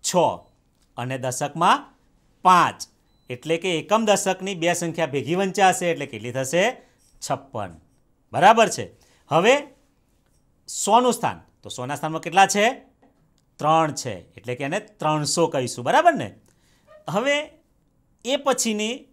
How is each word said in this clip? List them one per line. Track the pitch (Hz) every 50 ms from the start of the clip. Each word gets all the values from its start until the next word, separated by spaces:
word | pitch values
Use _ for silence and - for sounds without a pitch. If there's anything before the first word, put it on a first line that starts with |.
| _
છ. | - - 180 165 131 92 87 - _ _ _ _ _ _ _ _ _ _
અને | - 120 127 131 135
દશકમાં | 120 131 127 - 147 139 - 165 165 190 240 277 294 - _ _ _ _ _ _ _ _ _ _ _
પાંચ. | 180 185 175 156 123 - - - _ _ _ _ _ _ _ _ _
એટલે | 127 123 - 156 165
કે | 165 170 190 175 156
એકમ | 151 151 202 220 226
દશકની | 214 202 190 - 190 185 185 180 190 202
બે | 175 160 170 175
સંખ્યા | 170 175 170 156 - 165
ભેગી | 147 131 143 123 131 170
વંચાશે | 180 196 190 185 202 196 185 180 185 180 175
એટલે | 165 139 143
કેટલી | 131 - 110 104 123 120
થશે? | 135 135 127 - 170 190 233 254 - _ _ _ _ _ _ _ _ - -
છપ્પન. | 147 135 - - - 113 101 90 82 80 _ _ _ _ _ _ _ _ _ _ -
બરાબર | 123 160 196 233 226 226 185
છે. | - - 107 87 - _ _ _ _ _ _ _
હવે | 139 160 180 220 262 285 285 - _ _ _ _ _ _ _ _ _ _ _ _ _ _ _ _ _ _ _ -
સોનું | - - - 196 208 240 254 247 226
સ્થાન, | - - - 95 80 - _ _ _ _
તો | 101
સોના | - - 123 127 147
સ્થાનમાં | 143 - 156 156 160
કેટલા | 160 170 156 190 196
છે? | 185 196 202 202 233 269 262 - _ _ _ _ _ _ _ _ _ _ _ _ _ _ _
ત્રણ | 139 147 160 160 160 151 135
છે. | - - 127 -
એટલે | 87 80 _ _ - - - 123
કે | 127 143
એને | 139 160 170
ત્રણસો | - - _ _ - 156 156 151 147 143 - 175 170
કહીશું. | 160 165 143 127 120 - - 120
બરાબર | 135 190 277 320 349 320
ને? | 214 127 101 - _ _ _ _ _ _ _ _ _ _ _ - - _ -
હવે | 151 196 247 277 285 294 302 302 _ _ _ _ _ _ _ _ _ _ _ _ _ _ _
એ | 233 269
પછીની | 277 277 277 254 254 - 233 214 208 214 214 240 277 - _